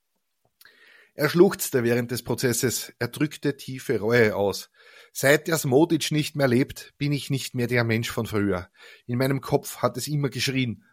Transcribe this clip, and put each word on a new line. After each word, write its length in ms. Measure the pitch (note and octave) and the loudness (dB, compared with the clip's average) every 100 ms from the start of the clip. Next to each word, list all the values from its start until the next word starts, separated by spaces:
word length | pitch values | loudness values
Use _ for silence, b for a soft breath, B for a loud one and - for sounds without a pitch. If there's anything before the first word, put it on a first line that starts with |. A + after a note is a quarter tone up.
| _ _ _ _ _ _ B B B B B - | _ _ _ _ _ _ B B B B B -4
Er 120 | D3+ | 0
schluchzte 560 | E3+ F#3+ - - C3 | 6 4 4 -2 0
während 260 | A#2 A#2+ A#2+ | 2 0 -2
des 140 | B2 | -6
Prozesses, 680 | - A#2+ B2+ A#2 B2 - - - | -4 -2 0 0 -2 -2 -8 -8
er 80 | A#2 | -8
drückte 500 | - D3+ - D3 - | -4 -4 -2 -6 -6
tiefe 440 | - C3 - A2 | -12 -10 -4 -2
Reue 340 | G#2+ A#2+ G#2+ | 2 4 4
aus. 360 | F#2 G2+ F#2 - B B B B | 2 -2 -2 -10 B B B B
„Seit 340 | - C3+ D3+ E3+ | 0 4 4 2
der 120 | D#3+ | -2
Smodic 520 | C#3+ C3 E3+ D#3 - | 4 4 4 2 0
nicht 240 | D3+ D3 | -2 -2
mehr 140 | C#3+ C3+ | 0 2
lebt, 440 | A#2+ C#3 - - _ | 2 2 -4 -18 _
bin 140 | C#3+ | -2
ich 180 | C#3+ - | -2 -2
nicht 240 | C3+ - | -4 -4
mehr 140 | B2+ A#2+ | -4 0
der 160 | B2 | 0
Mensch 260 | A#2 A2+ A#2 | 2 0 -2
von 160 | - G#2+ | -4 -2
früher. 420 | G#2+ G2+ F2+ F2+ B B B - | 0 0 0 -6 B B B -8
In 120 | B2 | -2
meinem 220 | C3+ C3+ | -2 -2
Kopf 360 | - C#3+ - - | 0 -2 -2 -2
hat 200 | B2 B2+ | -2 -2
es 120 | C#3+ | -4
immer 200 | D3 C#3 | -2 -2
geschrien, 540 | B2+ C3+ C3 B2 - b | -2 -4 -2 -4 -6 b